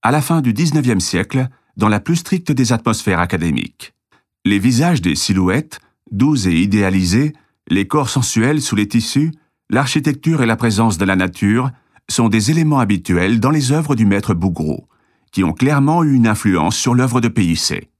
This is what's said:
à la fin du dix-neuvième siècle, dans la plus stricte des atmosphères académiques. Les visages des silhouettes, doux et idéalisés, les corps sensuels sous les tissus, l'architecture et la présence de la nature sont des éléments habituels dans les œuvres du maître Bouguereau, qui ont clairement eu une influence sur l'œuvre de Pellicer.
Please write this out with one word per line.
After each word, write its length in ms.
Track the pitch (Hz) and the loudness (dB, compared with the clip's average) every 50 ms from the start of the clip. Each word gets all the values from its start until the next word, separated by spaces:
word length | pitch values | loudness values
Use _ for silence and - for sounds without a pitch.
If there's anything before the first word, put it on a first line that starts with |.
| - | 0
à 80 | 117 | 0
la 100 | 135 151 | 0 0
fin 180 | 135 - 170 165 | 0 0 -2 0
du 140 | 139 123 107 | 0 0 0
dix-neuvième 480 | 107 170 160 143 160 131 123 113 95 | 0 0 0 0 0 0 0 0 0
siècle, 480 | 90 - - 85 - - - 131 127 127 - _ _ _ _ | -2 -2 -4 -4 -4 -2 -2 -4 -4 -4 -8 _ _ _ _
dans 140 | - 107 107 | -2 0 0
la 100 | 107 104 | 0 -2
plus 160 | - - 170 | -2 -2 -4
stricte 380 | 170 - - 202 180 175 - 147 | -2 -2 -2 -4 -4 -2 -2 0
des 180 | 127 127 110 | 0 2 0
atmosphères 480 | 117 113 - 120 107 - - 110 92 85 | 0 -2 0 -2 -4 -2 -2 -2 0 0
académiques. 760 | 87 87 - 87 82 85 73 58 50 - _ _ - - _ _ _ _ _ _ _ _ _ _ _ | 0 -2 -2 -2 -2 -2 -2 -2 -4 -8 _ _ -20 -20 _ _ _ _ _ _ _ _ _ _ _
Les 140 | - 104 101 | 0 0 2
visages 420 | 95 127 123 113 151 175 175 127 | 2 2 2 4 2 2 2 2
des 140 | 87 90 76 | 0 -2 -2
silhouettes, 680 | - - - 98 95 92 90 92 135 156 - - - _ _ _ _ _ - | -2 -2 0 0 2 2 2 0 0 -2 -6 -14 -20 _ _ _ _ _ -10
doux 360 | 104 98 123 147 151 131 95 | -2 0 2 2 2 2 0
et 140 | 92 85 80 | 0 0 2
idéalisés, 720 | 92 101 98 107 101 95 95 95 92 87 90 117 143 151 147 _ _ _ _ _ _ | 0 2 2 2 2 2 2 0 0 2 2 2 0 0 -4 _ _ _ _ _ _
les 200 | - 82 95 98 | -2 -2 -2 -2
corps 220 | 95 - 151 139 - | 0 0 -2 -2 0
sensuels 520 | - 135 123 - - 117 113 131 151 151 | -2 -2 -2 0 0 0 0 2 0 -2
sous 140 | 139 - - | -2 -2 -2
les 120 | 101 104 | -2 -2
tissus, 440 | 101 - 117 110 - - 139 151 160 156 _ _ _ _ _ _ _ | 0 0 -2 -2 0 0 0 0 0 -4 _ _ _ _ _ _ _
l'architecture 720 | 101 123 139 123 - 156 143 156 139 139 - 160 165 151 123 | -2 -2 -2 0 -2 0 0 0 -4 -2 -2 -2 0 2 0
et 20 | |
la 100 | 113 113 | 0 0
présence 440 | 107 120 117 104 101 113 113 98 80 | 0 0 -2 0 2 0 0 0 0
de 60 | 101 | -2
la 100 | 95 95 | 0 0
nature 560 | 92 92 92 85 - - 101 107 120 127 135 - _ _ _ _ _ _ | 0 -2 -2 -4 -2 0 0 0 0 0 -4 -8 _ _ _ _ _ _
sont 220 | - - - 120 113 | -6 -2 0 0 2
des 220 | 101 113 101 110 | 2 2 2 2
éléments 260 | 160 165 160 151 147 | 2 2 2 2 2
habituels 600 | 135 120 98 104 92 87 - 90 87 90 95 120 113 | 2 2 0 0 -2 0 0 0 0 2 2 0 0
dans 100 | 110 139 | 2 2
les 220 | 151 151 139 123 | 0 0 0 0
œuvres 240 | 139 156 160 151 143 | 0 -2 0 -2 0
du 100 | 110 117 | 2 2
maître 300 | 101 98 101 101 - 101 | 2 2 0 0 -2 -2
Bouguereau, 520 | 85 90 95 82 - 78 76 67 - - _ _ _ _ _ _ _ _ _ | 0 -2 -4 -2 -2 -4 -4 -4 -6 -10 _ _ _ _ _ _ _ _ _
qui 120 | - - 95 | -4 -2 -2
ont 100 | 82 82 | -2 0
clairement 500 | - 127 139 151 143 139 147 160 175 165 | 0 0 0 2 2 2 2 2 2 2
eu 100 | 151 139 | 2 4
une 140 | 131 117 | 4 4
influence 500 | 113 107 110 - 104 92 85 78 85 - | 2 0 0 0 0 0 2 0 0 -2
sur 160 | - - 127 120 | -2 -2 0 2
l'œuvre 280 | 123 127 131 117 127 | 2 0 2 0 0
de 60 | 113 | 0
Pellicer. 640 | 117 - - 98 87 82 - - - - - - _ _ | 0 0 0 0 0 0 -2 -2 -4 -6 -6 -10 _ _